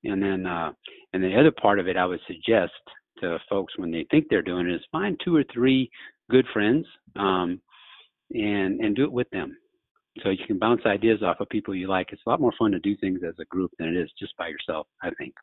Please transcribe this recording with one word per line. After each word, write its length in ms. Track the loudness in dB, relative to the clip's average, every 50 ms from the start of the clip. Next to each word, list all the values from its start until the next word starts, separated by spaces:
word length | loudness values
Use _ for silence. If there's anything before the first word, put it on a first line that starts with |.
| -4
And 160 | -2 -2 0 0
then, 220 | 0 0 -2 -2
uh, 280 | -4 -4 -4 -4 -6 -8 _ _ -20 -20 -20 -20 _ -4
and 80 | -2 0
the 160 | 2 4 6
other 140 | 6 6 4
part 260 | 4 2 2 2 2
of 80 | 0
it 100 | -2 0
I 80 | 0 0
would 160 | 0 -2 -6 -8
suggest 460 | -12 -14 -8 -2 2 2 2 2 0 -4 -12 _ -20 -20 -20 _ _ _ -8
to 180 | -6 -4 -4 -6 -6 _
folks 240 | -4 -4 -4 -6 -8 -8
when 120 | -6 -6
they 140 | -4 -6 -2 _
think 160 | 2 2 4 4
they're 140 | 0 0 0
doing 260 | -2 -4 -2 -2 -2
it 60 | -4
is 80 | -6 -6 _ -6
find 260 | -4 -2 -2 -4 -4 -2
two 100 | 2 2
or 100 | 2 2 0 -2
three 340 | 0 4 4 4 4 2 -2 _ -18 -20 -20 _ _ _ _
good 180 | 4 4 4 4 0
friends, 320 | 0 2 4 4 2 0 -4 -14 _ _ _ _
um, 440 | -2 0 2 2 2 0 -2 -4 -6 _ _ _ -20 -20 -20 -20 -20 -20 _ _ _ _ _ -6
and, 480 | -4 -2 -2 0 0 0 -2 -2 0
and 160 | 0 -2 0
do 80 | 0 0
it 80 | 0 0
with 180 | -4 -4 _
them. 260 | -4 -8 -8 -8 -10 _ _ _ _ _ _ _ _ _ _ _ _ -6 -2
So 80 | -2
you 140 | -2 -2 -2
can 120 | -4 -2 0
bounce 240 | 2 2 2 4 4
ideas 360 | 0 0 4 4 2 2 4 2
off 180 | 0 0 0
of 80 | -2 -4
people 260 | -4 -4 -4 -4 -6
you 140 | -6 -2 0
like. 200 | 0 0 -2 -4 -10
It's 100 | -10 _
a 40 | -2
lot 100 | 0 2
more 120 | 2 0 2 2
fun 140 | 2 2 2
to 60 | 2
do 160 | 0 -2 -2
things 240 | 0 -2 -2 -2 -2 -4
as 80 | -8 -8 -10
a 40 | -14
group 240 | _ -4 -4 -4 -4 -4 _
than 100 | -6 -2
it 80 | -2
is 140 | -2 -2 -4 -6 -14
just 180 | -14 -14 -10
by 120 | -10 -10 -10
yourself, 380 | -8 -10 -6 -6 -6 -6 -6 _ _ _ -10
I 80 | -8 -8 -8
think. 160 | -12 -14 -14 -20